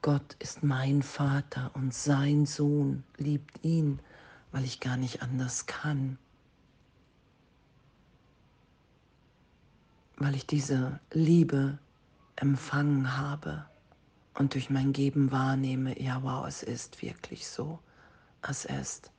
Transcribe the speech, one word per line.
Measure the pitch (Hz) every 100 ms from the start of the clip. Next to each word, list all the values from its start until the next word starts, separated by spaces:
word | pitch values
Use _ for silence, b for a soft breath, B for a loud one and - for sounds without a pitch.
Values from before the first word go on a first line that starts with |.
Gott | - 143 - -
ist | - -
mein | 147 131 135 143
Vater | 135 - 143 139 139 - 127 -
und | 131
sein | 127 147 139 143 147 147
Sohn | - 147 147 139 131 - -
liebt | 143 147 - -
ihn, | 160 165 151 135 B B B B B
weil | 135
ich | 131 -
gar | 131 127
nicht | 127 -
anders | 127 131 127 - -
kann. | - 151 143 135 131 _ _ _ _ _ _ _ _ _ _ _ _ _ _ _ _ _ _ _ _ _ _ _ _ _ _ _ _ _ _ _ _ _ _ _ _ _ _ _ -
Weil | 143
ich | 135 -
diese | 147 135 135 127 135 _
Liebe | 156 160 170 160 139 139 143 - _ _ _ _ -
empfangen | 143 135 - 143 147 143 131 131
habe | 143 147 156 151 147 - _ - _ _ _
und | - 139 135
durch | 127
mein | 139 135
Geben | 139 139 143 135
wahrnehme, | 135 131 135 135 131 131 -
ja, | 131 127
wow, | 131 131 -
es | 139
ist | - 120 - -
wirklich | - - - - -
so. | - 147 160 b b b b b b
Es | - 139 -
ist. | 139 131 - -